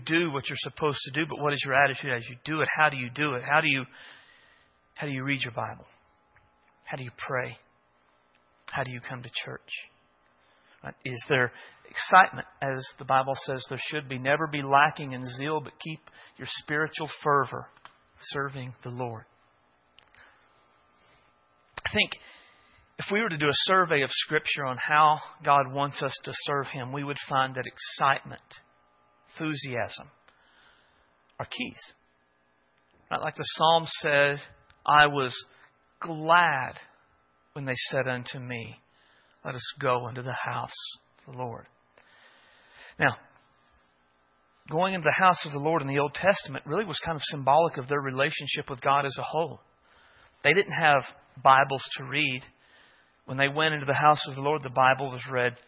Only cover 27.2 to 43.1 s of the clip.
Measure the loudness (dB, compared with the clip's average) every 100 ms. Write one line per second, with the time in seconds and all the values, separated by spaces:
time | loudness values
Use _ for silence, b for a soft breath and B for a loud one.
27.2 | -2 0 0 -2 -8 -8 -6 0 2 2
28.2 | -2 -18 -18 -20 _ _ _ _ _ _
29.2 | _ -8 -6 -4 -4 -4 -4 -8 -14 _
30.2 | _ b b b b b b b b b
31.2 | _ -14 -10 -8 -10 -12 -18 -20 _ _
32.2 | _ _ _ _ _ _ _ _ -8 -6
33.2 | -6 -6 -4 2 4 4 2 -2 2 4
34.2 | 2 0 -8 -20 _ _ 4 6 6 4
35.2 | -2 -4 -10 b b _ _ -14 -10 -4
36.2 | 4 6 6 2 -4 -10 -20 _ _ _
37.2 | _ _ _ -10 -6 -4 -2 -2 -2 -4
38.2 | -6 -10 -8 -8 -10 -16 _ b b b
39.2 | b b -10 -8 -8 -4 0 0 -2 -8
40.2 | -8 -8 -6 -6 -6 -8 -10 -12 _ _
41.2 | -18 -12 -10 -12 -16 _ _ _ B B
42.2 | B B B B B B B B 0